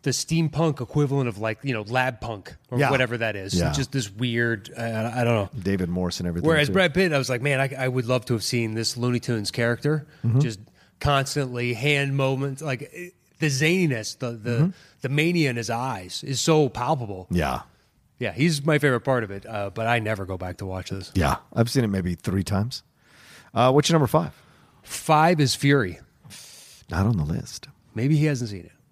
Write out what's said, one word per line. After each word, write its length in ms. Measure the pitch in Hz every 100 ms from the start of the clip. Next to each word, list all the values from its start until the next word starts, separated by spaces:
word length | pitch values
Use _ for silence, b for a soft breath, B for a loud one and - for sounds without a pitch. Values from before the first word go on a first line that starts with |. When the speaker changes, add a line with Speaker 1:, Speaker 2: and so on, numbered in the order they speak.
Speaker 1:
the 80 | -
steampunk 680 | 127 - 165 160 - 165 139
equivalent 480 | 123 151 143 139 123
of, 100 | 98
like, 200 | 110 110
you 100 | 139
know, 100 | 113
lab 380 | 104 123 127 120
punk 340 | 117 104 - - _
or 80 | 123
Speaker 2:
Yeah. 120 | 139
Speaker 1:
whatever 260 | 131 127 117
that 180 | 113 101
is. 180 | 95
Speaker 2:
Yeah. 180 | 90 82
Speaker 1:
Just 200 | 73 131
this 180 | 139 104
weird, 600 | 98 123 117 117 113 - -
uh, 340 | 117 110 107
I 100 | 117
don't 100 | 117
know. 160 | 117 98 117
Speaker 2:
David 260 | 92 98 90
Morse 300 | 87 90 -
and 60 | 87
everything, 200 | 85 151
Speaker 1:
Whereas 180 | 160 147
Speaker 2:
too. 60 |
Speaker 1:
Brad 180 | 190 180
Pitt, 180 | 143 190
I 60 | 143
was 100 | 123
like, 100 | 123
"Man, 180 | 139 135
I, 100 | 135 135
I 100 | 131
would 180 | 127 117
love 180 | 127 -
to 60 |
have 100 | 117
seen 300 | - 120 113
this 220 | 110 113 -
Looney 240 | 120 123
Tunes 300 | - 117 101
character 560 | - 117 117 147 151 - b
Speaker 2:
Mm-hmm. 160 | - 117
Speaker 1:
just 200 | 135 104 110 b b _
constantly 720 | 147 139 135 147 131 123 123
hand 420 | 110 143 147 139 139
moments, 460 | 135 135 139 135
like, 280 | 156 127 139
eh, 140 | 170 180 _ _ _
the 80 | 160
zaniness, 720 | 135 156 185 170 120 110 -
the, 140 | 123
the, 180 | 117 107
Speaker 2:
Mm-hmm. 200 | 120 165 B B B
Speaker 1:
the 60 | 127
mania 420 | 143 160 175 143
in 60 | 120
his 140 | 110
eyes 520 | 117 131 107 92 -
is 160 | 143 135
so 280 | - 156 139
palpable." 580 | - 123 151 110 95 90
Speaker 2:
Yeah. 300 | 87 73 64 - b b b _ _
Speaker 1:
Yeah, 140 | 117
he's 320 | 104 165 151
my 140 | 143 151
favorite 220 | 143 123
part 240 | 135 127
of 60 | 107
it, 140 | 98 110
uh, 240 | 110 101
but 120 | 98 113
I 120 | 120
never 260 | 107 104
go 120 | 95 92
back 200 | 92 92
to 80 | 95
watch 240 | 92 -
this. 200 | 98 90
Speaker 2:
Yeah, 220 | - 76 - -
I've 160 | - 117
seen 120 | 135
it 60 | 113
maybe 260 | 98 90
three 300 | 87 - 95
times. 380 | 90 95 113 - _ B B B B B B
Uh, 200 | - 127
what's 160 | 139 147
your 60 |
number 120 | 165 135
five? 260 | 156 73 - b b b b
Speaker 1:
Five 580 | - - - 151 160 175
is 140 | 135
Fury. 440 | - 143 143 98 87 - _ - B B B B B -
Speaker 2:
Not 160 | 85 98
on 100 | 110
the 80 |
list. 440 | 76 80 - - - _ _
Speaker 1:
Maybe 220 | 110 131 156
he 100 | 151
hasn't 240 | 135 117
seen 100 | 98 85
it. 60 | _ _